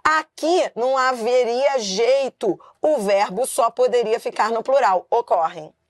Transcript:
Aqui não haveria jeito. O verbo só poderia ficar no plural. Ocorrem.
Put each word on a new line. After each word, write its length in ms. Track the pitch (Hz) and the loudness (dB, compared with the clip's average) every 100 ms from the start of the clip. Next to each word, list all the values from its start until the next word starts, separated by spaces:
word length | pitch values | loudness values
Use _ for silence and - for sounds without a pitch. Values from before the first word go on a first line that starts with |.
Aqui 680 | 302 311 - - 302 349 247 | 0 0 -2 -6 0 2 0
não 220 | - 254 262 | -2 -2 0
haveria 800 | 254 247 220 254 233 240 277 277 | 0 -2 0 2 2 0 0 0
jeito. 800 | 202 190 233 277 254 - 220 160 - _ | -4 -2 2 2 0 -4 -4 -4 -8 _
O 180 | 311 285 | 0 0
verbo 480 | 196 196 214 190 262 | 2 0 0 -2 -4
só 240 | - 233 | 0 -2
poderia 500 | - 247 247 214 233 | 2 0 2 0 -2
ficar 300 | 247 - 214 | -4 -4 -2
no 120 | 226 | -2
plural. 440 | 240 269 220 185 - | 0 2 2 0 0
Ocorrem. 640 | 233 - 185 160 175 156 _ | -2 0 0 0 -6 -16 _